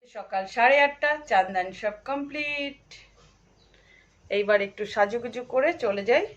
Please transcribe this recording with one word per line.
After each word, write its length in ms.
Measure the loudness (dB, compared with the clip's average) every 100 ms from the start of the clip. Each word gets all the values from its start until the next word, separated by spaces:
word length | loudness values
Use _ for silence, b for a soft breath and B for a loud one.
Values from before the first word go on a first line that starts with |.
| _ -14
সকাল 280 | -6 -4 -4 4
সাড়ে 220 | 6 6 4
আটটা, 260 | 2 -2 -2 2
চাঁদদানি 440 | 2 2 0 -4 -4
সব 120 | -6 -6 -8
কমপ্লিট। 760 | -6 -6 -6 -6 -4 -6 -10 _ -20 -20 _ _ _ _ _ _ b b b b b _
এইবার 280 | -4 2 2 0
একটু 160 | -8 -8
সাজুগুজু 560 | 0 0 0 -8 -12 -4
করে 160 | 0 0 0
চলে 200 | -4 -4 0
যাই 140 | 0 0